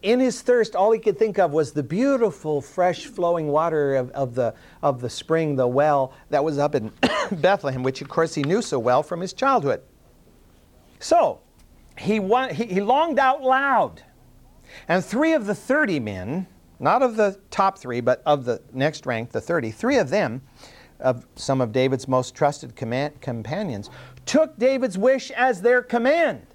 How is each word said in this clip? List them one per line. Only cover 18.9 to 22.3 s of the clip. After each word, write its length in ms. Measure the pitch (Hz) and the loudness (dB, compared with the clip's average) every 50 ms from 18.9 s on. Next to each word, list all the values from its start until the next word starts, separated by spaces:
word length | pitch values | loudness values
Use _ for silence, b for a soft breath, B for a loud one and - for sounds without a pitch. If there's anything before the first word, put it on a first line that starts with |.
| 151 - - | -2 -4 -6
rank, 280 | 131 123 113 113 123 - | -4 -4 -4 -4 -4 -6
the 80 | - - | -8 -4
thirty, 280 | - 170 170 127 110 | -2 -2 -2 -2 -4
three 280 | 107 - - 240 285 262 | -6 -4 -2 0 2 2
of 100 | 196 123 | 0 2
them, 320 | 143 208 190 131 110 131 131 B B B B B B B B B B _ | 0 0 0 0 -4 -8 -12 B B B B B B B B B B _
of 280 | - 131 127 120 - _ _ | 0 0 0 0 -6 _ _
some 240 | - - - 139 131 | -14 -4 -2 0 0
of 120 | 127 117 107 | 0 0 0
David's 360 | 127 127 135 127 131 - - | 0 2 2 0 -2 -4 0
most 260 | 131 127 127 - | 0 0 0 -2